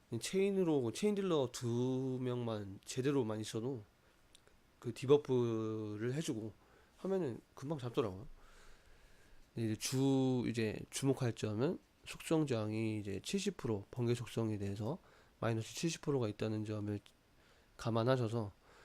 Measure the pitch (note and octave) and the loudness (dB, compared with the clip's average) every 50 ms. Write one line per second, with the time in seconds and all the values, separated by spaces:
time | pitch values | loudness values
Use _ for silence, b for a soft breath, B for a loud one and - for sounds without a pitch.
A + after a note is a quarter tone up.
0 | b _ - A2+ - - - F#3+ F#3+ G3+ G3 F#3+ F#3 E3 D#3 C#3+ B2 A2+ A2 - | b _ -8 -6 -4 -2 0 2 2 2 2 2 4 4 4 4 2 2 0 0
1 | - G#3+ G#3 G3 G3 F#3+ E3+ D3+ C3 A#2+ - - C3 A#2+ A#2 A#2+ B2 B2+ C3 C3 | 2 2 2 2 2 2 2 2 2 0 -2 -4 -2 0 0 2 2 2 0 0
2 | C3 C3 B2+ B2+ C3 B2+ B2 B2 A#2+ A#2 A2+ G#2 G#2 G2 G2 G2+ - - - - | 0 -2 -2 -2 -2 -2 -2 -2 -2 -2 -2 -4 -4 -8 -10 -12 -12 -8 -4 -2
3 | B2 C#3+ D3 C#3+ B2+ A2 G#2+ G#2+ A2 - - A#2 A2 B2+ C#3 A#2+ G#2 - _ _ | 0 2 2 2 2 2 0 -4 -4 -4 -4 -4 -4 -4 -4 -6 -8 -14 _ _
4 | b b b b b _ - - _ _ - _ _ _ _ _ - B2 A2+ - | b b b b b _ -20 -20 _ _ -20 _ _ _ _ _ -8 -8 -6 -2
5 | - B2 C#3+ C#3+ C#3+ - C3 B2 A#2+ A#2 A2+ A2 A2 A2 A2 A2 A2 G#2 G#2 G#2 | 4 6 6 6 6 4 4 4 4 2 2 0 -2 -2 -2 -4 -4 -6 -6 -4
6 | A2 A#2+ B2+ D3 E3 D#3+ C#3+ A2 G#2+ A2 G2+ b b b b b b b b - | -4 -2 -2 -2 -2 -4 -4 -4 -6 -8 -10 b b b b b b b b -8
7 | - F3+ G3 F#3+ F3 C3+ A2 - - _ _ - - C3 E3 D3 A#2+ B2 A#2 - | -4 -2 0 0 0 -2 -4 -6 -10 _ _ -10 -6 -6 -6 -4 -4 -2 0 0
8 | C3 G#2 F#2 F#2 G#2 - b b b b b b b b b b b b b b | 0 0 -2 -6 -10 -14 b b b b b b b b b b b b b b
9 | b b b b b b b b - - - - A#2 A2 A2 G#2+ - - - C3 | b b b b b b b b -20 -12 -6 -4 -2 -2 -2 -2 -2 -2 0 2
10 | C3+ C3+ C3+ C3+ C3 C3 B2+ B2+ A#2 A#2+ A2+ A#2 A2+ G#2+ G2 - - - - - | 4 4 4 4 4 4 2 2 0 0 0 0 0 0 -2 -4 -8 -10 -6 0
11 | - C#3 C3 - B2+ A#2+ A2 - - A2 G#2 G#2 B2 D#3 F#3+ - - _ _ _ | 2 2 2 2 2 -2 0 0 -2 -2 0 2 2 2 0 -2 -6 _ _ _
12 | - - - - - - E3+ D#3+ D#3 C3+ B2 A2 G#2+ G#2+ G#2+ A2 A2+ A2 G#2+ G#2 | -14 -14 -14 -10 -2 2 4 4 4 4 2 0 0 0 0 0 0 0 0 -2
13 | G2+ G2+ G2 F#2+ - - - G3 F#3+ G3+ F#3+ - - B2 A2 G2 G#2 - - A#2+ | -4 -4 -6 -6 -4 -2 -2 -2 0 -2 -2 -2 -2 -2 -2 -2 -4 -6 -4 0
14 | A#2+ A#2 A#2+ A#2+ A#2+ - - - A2+ A2 G#2+ G2+ G2+ G2 G2 G#2 G#2+ A2 D3+ F#3+ | 0 2 2 0 -2 -4 -2 -2 0 0 0 -2 -2 -4 -4 -2 -2 -2 -4 -4
15 | B B B B B B B _ - A2+ A2+ A2+ A2 - - - - E3 D#3+ - | B B B B B B B _ -2 0 0 0 -2 -4 -4 -4 -2 -2 -2 -2
16 | - - C#3+ C3+ A#2+ G#2+ G#2 - A2+ A2 A2 G#2+ G#2+ G#2+ G#2+ G#2+ G#2 G#2 G#2 G2+ | -2 0 0 2 2 0 0 -2 -2 0 0 -2 -2 -2 -4 -2 -2 -2 -2 -4
17 | - - - _ _ _ b b b b b b b b - - - B2 A2+ A#2 | -6 -10 -20 _ _ _ b b b b b b b b -16 -6 -2 0 2 4
18 | A2 B2 C3 C3 B2 A2 A2 A#2+ A2 G2+ - _ B B B B B | 4 4 4 4 2 0 0 -2 -2 -4 -6 _ B B B B B